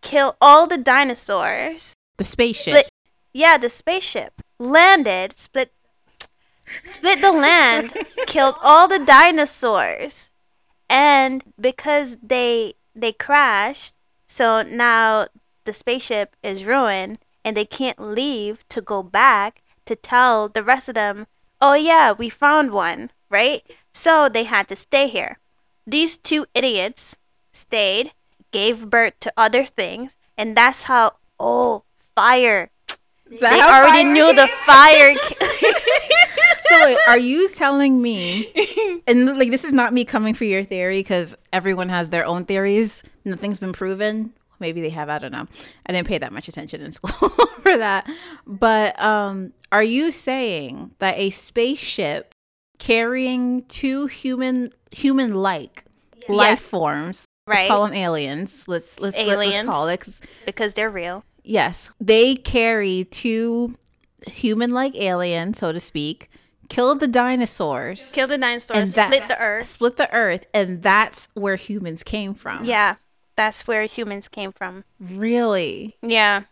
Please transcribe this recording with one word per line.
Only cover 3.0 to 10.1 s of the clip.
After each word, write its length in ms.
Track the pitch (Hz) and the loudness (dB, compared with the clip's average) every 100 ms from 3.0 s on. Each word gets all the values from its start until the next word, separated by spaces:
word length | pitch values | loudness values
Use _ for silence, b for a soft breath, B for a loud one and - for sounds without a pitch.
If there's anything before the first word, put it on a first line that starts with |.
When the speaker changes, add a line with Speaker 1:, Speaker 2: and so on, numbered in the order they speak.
| _ _ _ | _ _ _
Speaker 1:
yeah, 240 | 254 320 311 | 2 4 4
the 120 | 247 | 2
spaceship 720 | - - 370 - 220 - - - _ | -6 -4 -4 -4 -8 -10 -18 -20 _
landed, 760 | 240 302 359 381 233 185 190 - | 0 4 6 4 2 -4 -6 -10
split, 340 | - 262 254 _ _ _ _ _ - _ _ _ - B | -8 -6 -6 _ _ _ _ _ -20 _ _ _ -20 B
split 380 | - - 349 370 | -18 -4 0 4
the 100 | 392 | 4
land, 640 | 330 285 339 262 233 233 466 - | 4 4 4 4 2 -2 -10 -12
Speaker 2:
<laughs> 160 | - 508 | -8 -4
Speaker 1:
killed 300 | 311 269 262 | 2 2 2
all 260 | 269 311 370 | 6 8 8
the 100 | 381 | 4
dinosaurs, 1300 | 277 277 339 320 294 - 240 202 101 - 294 | 8 8 8 4 -2 -2 -2 0 -2 -6 -12